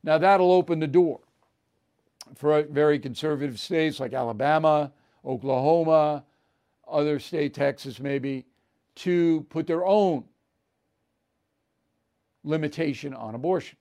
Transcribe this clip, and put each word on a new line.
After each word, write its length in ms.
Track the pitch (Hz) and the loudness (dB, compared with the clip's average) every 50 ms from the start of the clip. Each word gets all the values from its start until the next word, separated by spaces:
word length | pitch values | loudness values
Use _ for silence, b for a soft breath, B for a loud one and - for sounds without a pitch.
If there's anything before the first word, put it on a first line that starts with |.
| - | 0
Now, 140 | 156 156 | 0 0
that'll 340 | 160 165 190 196 190 185 180 | 4 6 4 6 6 6 6
open 280 | 180 185 175 - 170 160 | 4 4 4 2 -2 -2
the 80 | 156 | -2
door 340 | 147 139 180 180 160 123 - _ _ _ _ _ _ _ _ _ _ _ _ _ _ _ _ _ _ _ _ - - - | 2 4 4 4 4 0 -8 _ _ _ _ _ _ _ _ _ _ _ _ _ _ _ _ _ _ _ _ -20 -20 -18
for 280 | - 143 147 151 151 151 | -4 0 2 2 2 0
very 360 | 147 147 139 151 151 147 143 | 0 0 2 4 4 2 2
conservative 600 | 147 135 120 - - 156 151 139 143 143 120 101 | -2 -8 -10 -6 -4 -4 -4 -2 -4 -8 -8 -10
states 400 | - - 170 160 160 156 - - | -8 -4 -2 0 0 0 -2 -4
like 140 | 131 120 120 | -8 -6 -4
Alabama, 760 | 131 123 117 113 104 131 143 156 160 156 156 151 151 147 139 _ _ _ _ _ _ _ | -4 -4 -4 -4 -2 0 2 2 4 4 4 2 2 0 -4 _ _ _ _ _ _ _
Oklahoma, 1000 | 135 131 123 131 135 135 127 135 147 165 170 165 160 160 156 151 151 151 143 - _ _ _ _ _ _ _ _ _ _ _ _ | -8 -8 -6 -4 -2 -2 0 2 2 2 2 4 4 4 4 4 2 -2 -6 -10 _ _ _ _ _ _ _ _ _ _ _ _
other 320 | 123 - 151 147 151 147 139 | -4 -2 -2 0 0 -2 -4
state, 340 | - - - 156 147 143 143 | -6 -6 -4 -4 -4 -4 -2
Texas 460 | - 143 139 131 - - 135 117 110 | -2 -2 -2 -2 -4 -12 -16 -14 -10
maybe, 460 | 131 143 139 139 127 139 135 131 123 _ _ _ _ _ _ _ _ _ _ | -6 -4 -4 -4 -4 -6 -8 -8 -12 _ _ _ _ _ _ _ _ _ _
to 500 | - - 180 175 175 170 165 165 156 147 _ | -8 -2 0 2 2 4 2 2 0 -2 _
put 180 | - 160 160 | -8 -6 -4
their 180 | 160 165 165 180 | -2 -2 -2 2
own 380 | 190 196 214 202 185 160 131 - _ _ _ _ _ _ _ _ _ _ _ _ _ _ _ _ _ _ _ _ _ _ _ _ _ _ _ _ _ _ _ _ _ _ _ _ _ _ _ _ _ _ _ _ | 2 4 4 4 2 0 -2 -6 _ _ _ _ _ _ _ _ _ _ _ _ _ _ _ _ _ _ _ _ _ _ _ _ _ _ _ _ _ _ _ _ _ _ _ _ _ _ _ _ _ _ _ _
limitation 720 | 151 151 160 151 147 147 156 165 151 135 113 - 143 135 | -6 -4 -4 -4 -6 -6 -4 -6 -6 -6 -8 -10 -14 -12
on 220 | 120 113 110 110 | -12 -12 -12 -10
abortion. 420 | 117 131 170 185 165 - - _ _ | -6 -4 -2 -2 -2 -4 -10 _ _